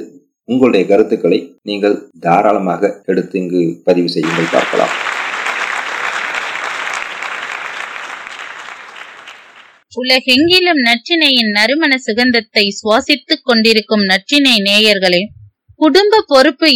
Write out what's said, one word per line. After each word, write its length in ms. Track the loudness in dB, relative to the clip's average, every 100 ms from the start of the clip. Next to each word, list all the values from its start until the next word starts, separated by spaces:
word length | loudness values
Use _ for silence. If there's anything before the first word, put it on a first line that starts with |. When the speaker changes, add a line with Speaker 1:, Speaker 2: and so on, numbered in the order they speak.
| -2 -18 _ _ -4
Speaker 1:
உங்களுடைய 340 | 2 4 2 2
கருத்துக்களை 540 | 2 2 0 0 0 -2 _
நீங்கள் 380 | -8 -2 0 0 -6 -6
தாராளமாக 760 | 0 2 2 0 -2 -2 -2 -4
எடுத்து 320 | -4 -2 -2 -4
இங்கு 240 | -2 0 0 -2
பதிவு 280 | 0 0 0
செய்யுங்கள், 440 | -2 -2 -2 0
பார்க்கலாம். 400 | 0 0 -2 -2 -2 -6 -6 -8 -8 -6 -6 -6 -6 -8 -8 -8 -8 -8 -8 -8 -10 -10 -8 -8 -10 -10 -12 -10 -10 -10 -12 -12 -12 -12 -12 -14 -14 -16 -16 -16 -16 -16 -18 -20 -20 -20 -20 -20 -20 -20 -20 -20 _ _
Speaker 2:
உலகெங்கிலும் 880 | -8 0 0 2 2 4 4 2 2
நற்றினையின் 720 | 2 0 0 0 2 2 0
நறுமண 420 | 0 0 2 0 0
சுகந்தத்தை 680 | -2 0 2 0 0 0 0
சுவாசித்துக் 720 | -2 2 2 0 -6 -4 -4
கொண்டிருக்கும் 600 | 0 2 4 2 2 0
நற்றினை 520 | 0 0 0 2 4 2
நேயர்களே, 600 | 2 2 4 2 2 0 -2 -12 -20 _ _ 0
குடும்ப 440 | 2 4 4 2 4
பொறுப்பு 440 | 4 4 2 2